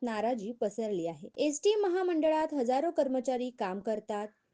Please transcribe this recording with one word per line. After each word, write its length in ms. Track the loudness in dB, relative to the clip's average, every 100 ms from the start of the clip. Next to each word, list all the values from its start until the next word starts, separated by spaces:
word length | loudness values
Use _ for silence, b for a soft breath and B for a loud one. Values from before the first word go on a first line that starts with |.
नाराजी 500 | -4 0 0 -2 -4
पसरली 560 | -4 -4 -2 -2 -2 -4
आहे. 220 | -6 -10 -2
एसटी 380 | -2 2 2 4
महामंडळात 800 | 2 2 2 2 4 2 0
हजारो 380 | 0 2 2 2
कर्मचारी 580 | 2 2 0 0 -2 -2
काम 300 | -4 -4 -4
करतात. 480 | -4 -4 -4 -6 -6 _ _